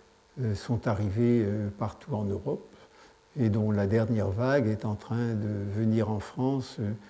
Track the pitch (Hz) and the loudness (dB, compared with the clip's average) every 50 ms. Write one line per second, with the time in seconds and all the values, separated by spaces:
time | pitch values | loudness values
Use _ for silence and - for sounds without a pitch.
0 | - _ _ _ _ _ - - 123 110 101 - - - 120 110 - 123 104 95 | -20 _ _ _ _ _ -8 -4 -2 -2 -2 -2 -2 -2 -2 0 0 0 0 0
1 | 107 101 92 113 120 120 120 120 107 98 104 107 104 101 101 - 113 107 - - | 0 0 0 2 4 4 4 4 4 2 0 0 -2 -4 -4 -4 -6 -6 -6 -8
2 | - - 110 107 104 98 98 - 92 139 160 - - - - - - - - - | -10 -6 -4 -2 -2 -2 -2 -2 -2 -4 -4 -6 -6 -12 -20 -20 -20 -20 -20 -20
3 | - - - _ _ _ - 147 120 110 104 113 107 107 104 101 101 98 110 113 | -20 -20 -20 _ _ _ -4 0 2 2 4 4 2 2 2 2 2 4 4 2
4 | 110 113 120 107 95 98 95 110 123 131 139 147 117 110 107 101 - 110 104 98 | 2 2 2 0 0 0 0 0 0 2 2 2 2 2 0 -2 -2 -4 -4 -4
5 | - - 110 117 120 117 113 107 104 104 107 101 101 101 101 107 113 110 110 113 | -6 -4 -2 -2 0 0 0 -2 -2 -2 -4 -4 -4 -4 -2 0 2 2 4 2
6 | 107 104 107 101 - - - - 127 135 139 135 120 - - - 110 101 110 104 | 2 2 0 -4 -4 -6 -4 -2 0 0 0 -2 -4 -6 -6 -6 -4 -4 -4 -6
7 | - - | -10 -18